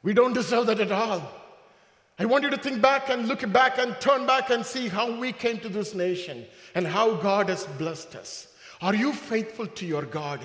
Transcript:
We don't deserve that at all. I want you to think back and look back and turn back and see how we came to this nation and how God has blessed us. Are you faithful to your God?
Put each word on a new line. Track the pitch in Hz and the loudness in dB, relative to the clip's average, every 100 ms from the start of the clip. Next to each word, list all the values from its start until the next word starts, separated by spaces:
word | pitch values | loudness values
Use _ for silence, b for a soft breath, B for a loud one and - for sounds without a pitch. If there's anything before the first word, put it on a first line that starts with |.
We | 170 | 4
don't | 214 254 | 4 4
deserve | 240 208 233 233 | 2 2 2 2
that | 214 | 2
at | 202 | 0
all. | 196 226 185 135 - - - - b b b b - | 0 0 -2 -6 -16 -20 -20 -20 b b b b -4
I | 214 | 2
want | 269 | 2
you | 285 | 2
to | 269 | -2
think | 277 254 | -2 4
back | 269 277 269 | 4 4 0
and | 247 226 | -2 0
look | 277 226 | -2 2
back | 208 262 254 | 4 4 4
and | 247 240 | -2 0
turn | 262 269 247 | 2 2 4
back | 262 254 | 2 2
and | 240 - | -2 -2
see | 262 240 | -4 -4
how | 190 233 233 | -2 -2 -2
we | 254 | -6
came | 247 233 226 | -2 -2 -2
to | 220 | -4
this | 196 202 | -4 -4
nation | 190 180 180 170 123 113 B B 175 | -2 -2 -2 -6 -12 -14 B B -4
and | 170 | -2
how | 180 226 | 2 2
God | 190 196 196 190 | 2 2 2 2
has | 180 - 139 | -2 -6 -6
blessed | 156 156 - 110 | -6 -6 -12 -16
us. | - - - B B B | -14 -14 -16 B B B
Are | 180 | 0
you | 214 269 | 2 0
faithful | 294 - 226 220 - 220 | -2 -4 -4 -4 -8 -10
to | - 180 | -8 -4
your | 151 | -4
God? | 147 156 147 139 | -4 -6 -6 -8